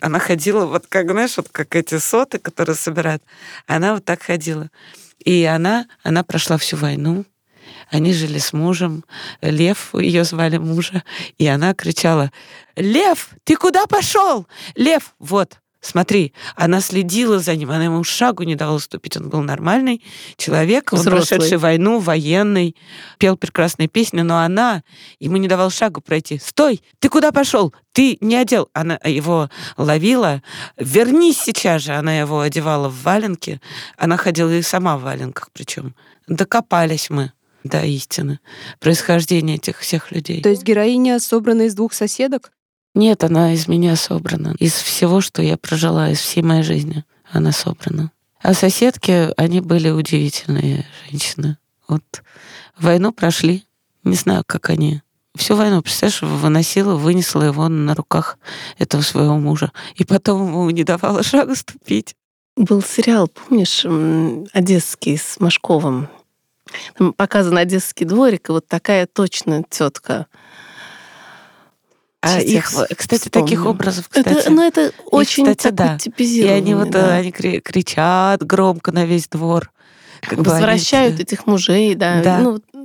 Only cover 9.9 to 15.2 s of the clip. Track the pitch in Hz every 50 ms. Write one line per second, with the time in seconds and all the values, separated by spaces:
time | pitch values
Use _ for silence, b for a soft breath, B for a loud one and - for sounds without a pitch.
9.9 | - 196 185 180 170 175 170 170 170 160 165 160 160 165 160 160 160 170 165 -
10.9 | 190 180 - B B B B B B B 131 147 139 143 160 185 190 - - 165
11.9 | 165 - - 165 165 156 139 135 B B B B B B B B B B 185 202
12.9 | 226 302 403 392 330 - - - - - _ - 320 - - 359 320 370 415 415
13.9 | - 415 - - - 415 392 370 285 214 175 - B B B B B B 247 302
14.9 | 320 294 - - _ _